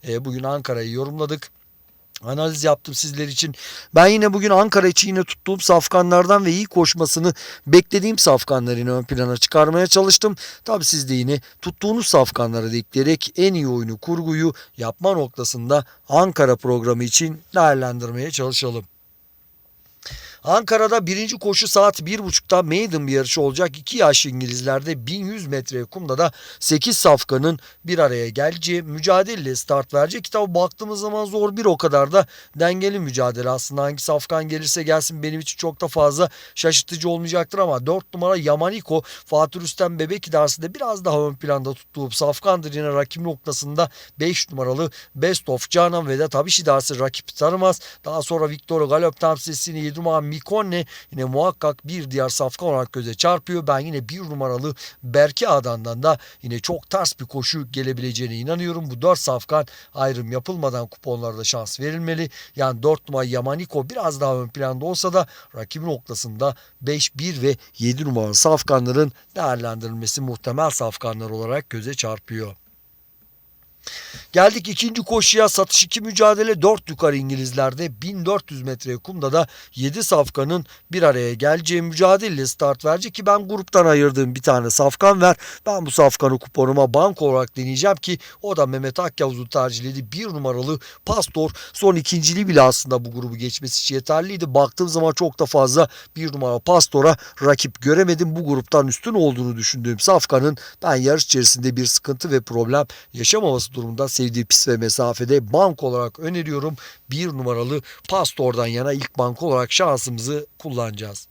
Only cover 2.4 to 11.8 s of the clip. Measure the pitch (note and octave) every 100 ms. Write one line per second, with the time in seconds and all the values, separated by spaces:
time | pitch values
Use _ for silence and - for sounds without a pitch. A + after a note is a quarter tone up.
2.4 | D#3+ D3+ D#3 D3 - C3 D3+ C#3+ D3 B2+
3.4 | B2 A#2+ - - - D#3+ F#3 G#3+ G#3+ G3
4.4 | G#3 F#3+ G#3+ G3 F#3 F3 G3 F#3 F3+ -
5.4 | - F#3+ - F3 - F3+ F3 F3 F3+ G3+
6.4 | F#3 F3 G#3 F3+ D#3+ E3 D#3 E3 F3 -
7.4 | - - - F3 - G3 G#3 A3 - C3
8.4 | - C3 A#2+ A#2+ A#2+ B2+ A#2+ B2+ B2 A#2+
9.4 | - D#3+ D3+ E3 F#3 G3 F#3+ F#3 G#3+ F#3+
10.4 | - - - G#3+ D#3 D#3 C3 C3 B2 C#3+
11.4 | - _ F3+ -